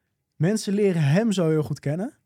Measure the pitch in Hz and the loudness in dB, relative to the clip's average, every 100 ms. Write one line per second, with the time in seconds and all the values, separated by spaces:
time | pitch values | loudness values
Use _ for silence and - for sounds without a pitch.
0 | _ _ _ - 165 214 214 196 202 170 | _ _ _ -2 0 0 -2 0 2 2
1 | 139 175 233 190 160 156 147 151 139 160 | 2 2 0 0 0 0 -2 -6 -6 -6
2 | 247 - | -8 -12